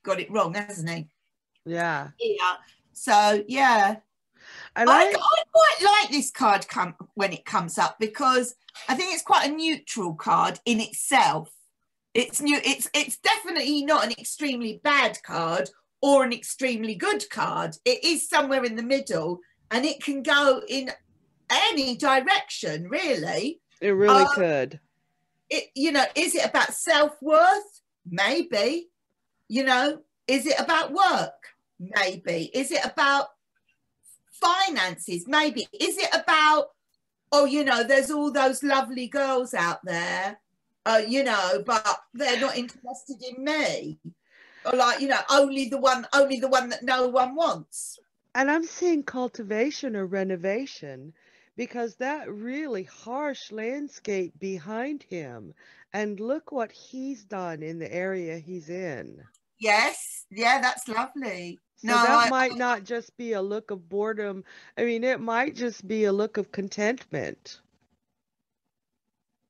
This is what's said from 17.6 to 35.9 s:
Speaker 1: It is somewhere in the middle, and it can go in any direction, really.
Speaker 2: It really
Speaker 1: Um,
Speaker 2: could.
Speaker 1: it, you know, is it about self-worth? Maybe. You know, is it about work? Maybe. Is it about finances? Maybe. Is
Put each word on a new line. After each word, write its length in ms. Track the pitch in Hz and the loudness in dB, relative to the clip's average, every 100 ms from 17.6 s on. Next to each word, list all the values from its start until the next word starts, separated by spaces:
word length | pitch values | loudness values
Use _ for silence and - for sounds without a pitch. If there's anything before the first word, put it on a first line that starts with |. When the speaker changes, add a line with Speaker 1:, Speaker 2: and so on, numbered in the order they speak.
| 170 - 247 | -6 -2 0
Speaker 1:
It 180 | 254 | 0
is 260 | 320 320 - | 0 -2 0
somewhere 340 | 320 277 269 | 0 2 0
in 120 | 240 220 | 0 -4
the 80 | |
middle, 560 | 233 269 269 170 156 175 _ _ - | -2 -2 0 -4 -4 -6 _ _ -4
and 140 | 226 294 | -2 -2
it 180 | - | -4
can 180 | - 277 | -6 -4
go 380 | 262 285 285 254 - | 2 4 4 2 0
in 240 | 269 254 - _ _ _ _ - | -6 -6 -12 _ _ _ _ -2
any 460 | 262 427 320 262 240 | 2 2 0 -2 0
direction, 880 | 285 262 269 403 - - 175 156 175 | 2 2 4 0 0 -8 -6 -6 -6
really. 720 | 294 349 214 165 156 240 339 _ - | -4 -2 -2 -2 -4 -4 -8 _ -6
Speaker 2:
It 80 | 202 | 0
really 320 | 190 208 262 | 4 6 8
Speaker 1:
Um, 40 | - 220 | 6 4
Speaker 2:
could. 440 | 175 143 131 151 _ _ _ _ _ _ - | 2 0 -2 -8 _ _ _ _ _ _ -6
Speaker 1:
it, 160 | 302 - 269 | -6 -6 -2
you 160 | 311 | 0
know, 140 | 285 - - | 2 2 0
is 200 | 330 320 | 0 0
it 100 | - | 0
about 280 | 277 - | 0 0
self-worth? 1080 | - - 302 294 - 277 311 349 415 415 - _ _ 175 | -2 0 4 4 0 2 6 6 4 0 -20 _ _ -10
Maybe. 840 | 175 202 311 - 208 220 339 339 _ _ _ _ _ - | -2 0 0 -2 0 0 -2 -8 _ _ _ _ _ -6
You 160 | 226 | -2
know, 360 | 262 254 285 302 _ _ - | 2 2 2 -2 _ _ -2
is 180 | 262 294 | 0 2
it 140 | - | 0
about 340 | - 320 320 | 2 0 0
work? 400 | 311 381 247 165 - - _ _ - | 2 2 2 -2 -8 -20 _ _ -16
Maybe. 720 | 180 208 190 185 - 170 165 | -6 -2 -2 -4 -4 -4 -2
Is 180 | 262 269 | -4 -2
it 140 | 339 247 | -2 -2
about 420 | - 285 285 - _ _ _ _ _ _ _ _ _ _ - | 0 2 2 0 _ _ _ _ _ _ _ _ _ _ -2
finances? 840 | 349 370 381 262 185 175 - 175 175 | 0 2 0 0 -4 -4 -8 -8 0
Maybe. 400 | 302 302 240 185 - | 2 2 -2 -8 -4
Is 180 | 339 | -2